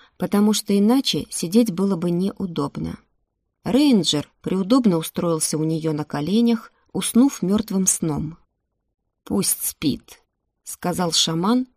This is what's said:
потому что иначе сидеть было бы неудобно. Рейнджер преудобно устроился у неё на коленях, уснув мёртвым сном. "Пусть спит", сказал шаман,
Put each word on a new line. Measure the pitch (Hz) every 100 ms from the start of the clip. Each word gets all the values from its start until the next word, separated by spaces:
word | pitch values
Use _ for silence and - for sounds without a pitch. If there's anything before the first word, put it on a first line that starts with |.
| _ -
потому | 175 202 214
что | 214 - 202
иначе | 208 269 - 151 -
сидеть | - 165 214 226
было | 170 196 175
бы | 175
неудобно. | 175 196 - 190 156 143 - 165 165 _ _ _ _ _ _
Рейнджер | - 247 294 220 156 147 - _
преудобно | - 185 190 269 226 165
устроился | 160 - 170 160 - 151
у |
неё | 160 160 156
на | 147 -
коленях, | 143 151 214 233 226 - _ _
уснув | 185 - 226 277 -
мёртвым | 180 214 - 190 190
сном. | - 165 147 151 170 _ _ _ _ _ _ _ _
"Пусть | - 202 - - -
спит", | - 151 220 - - _ _ _ _
сказал | - - 180 160 175
шаман, | - - 165 190 254 254